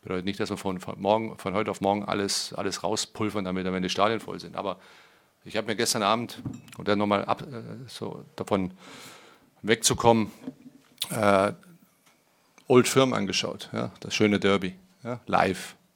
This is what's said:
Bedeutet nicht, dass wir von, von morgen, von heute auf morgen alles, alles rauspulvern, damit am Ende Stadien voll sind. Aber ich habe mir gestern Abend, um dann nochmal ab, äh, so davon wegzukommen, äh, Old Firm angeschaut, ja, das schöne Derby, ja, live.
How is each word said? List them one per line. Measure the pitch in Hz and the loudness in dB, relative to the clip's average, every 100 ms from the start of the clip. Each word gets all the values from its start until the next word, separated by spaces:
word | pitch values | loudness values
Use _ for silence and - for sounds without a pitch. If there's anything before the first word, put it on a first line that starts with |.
Bedeutet | - 92 | -4 -4
nicht, | 92 98 | -4 -4
dass | 104 | -4
wir | 98 | -4
von, | 98 92 | -4 -6
von | 92 - | -8 -4
morgen, | 98 110 110 - | 2 2 0 -8
von | - | -4
heute | 92 107 | -2 -2
auf | 98 | -2
morgen | 98 101 101 | 0 0 -2
alles, | 98 101 - - | -2 0 -2 -4
alles | - 98 90 | -6 -6 -4
rauspulvern, | 98 107 - - 107 104 | -4 -4 -6 -4 -4 -4
damit | 92 92 92 | -4 -4 -2
am | |
Ende | 92 92 | -2 -2
Stadien | - 104 113 | 0 0 0
voll | 98 92 | -6 -12
sind. | 87 90 | -10 -8
Aber | 98 90 - - - _ _ _ | -8 -8 -14 -20 -20 _ _ _
ich | - 104 | -6 -4
habe | 110 | -2
mir | 104 | -2
gestern | 117 123 | 0 2
Abend, | 101 113 117 - - - - - | 2 2 0 -8 -10 -12 -16 -10
um | 90 | 0
dann | 104 | 2
nochmal | 104 101 - | 4 2 0
ab, | - | -4
äh, | - 127 117 110 123 | -4 -12 -12 -14 -14
so | - 107 - - - | -12 -10 -10 -16 -12
davon | - 104 92 92 - - - - - _ _ _ | -2 0 0 -6 -20 -20 -20 -20 -20 _ _ _
wegzukommen, | 98 120 - 120 120 113 101 - - - - - _ _ - | 0 2 2 4 6 6 4 -6 -16 -16 -20 -20 _ _ -8
äh, | - 104 98 101 98 - - _ _ _ _ _ _ _ _ _ | 2 6 6 4 0 -16 -20 _ _ _ _ _ _ _ _ _
Old | 127 123 | 6 6
Firm | - 135 | 4 4
angeschaut, | 113 98 92 - - - | 2 -2 -2 -4 -8 -8
ja, | 113 120 - | -6 -6 -8
das | - - | -8 2
schöne | 107 101 | 4 4
Derby, | 98 98 92 92 _ _ | 4 2 0 -8 _ _
ja, | 117 120 - | -10 -10 0
live. | 92 87 92 - - _ | 4 4 2 -6 -16 _